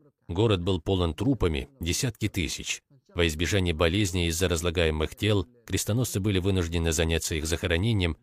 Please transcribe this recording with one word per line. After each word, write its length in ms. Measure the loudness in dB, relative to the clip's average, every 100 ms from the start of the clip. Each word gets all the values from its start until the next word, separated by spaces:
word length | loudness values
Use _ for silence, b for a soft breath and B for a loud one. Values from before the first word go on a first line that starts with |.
| _ _ -6
Город 340 | 0 2 2
был 200 | 0 -2
полон 320 | 0 0 0
трупами, 560 | 0 0 2 0 0 -6 -6
десятки 480 | -4 -2 -2 -4 -4
тысяч. 540 | -2 -4 -4 -8 -10 -12 -20 _ 0
Во 100 | 0
избежание 480 | 2 0 2 0
болезней 540 | 2 2 2 0 0 0
из-за 220 | 2 0
разлагаемых 640 | 0 0 0 0 0 -2 -2
тел, 320 | 0 0 -2 -8 -4
крестоносцы 540 | -4 -2 -2 -2 -2
были 180 | 0 0
вынуждены 540 | 2 0 0 0 2
заняться 440 | 2 2 0 0 -4
их 100 | -2
захоронением, 720 | -2 0 0 2 2 0 -2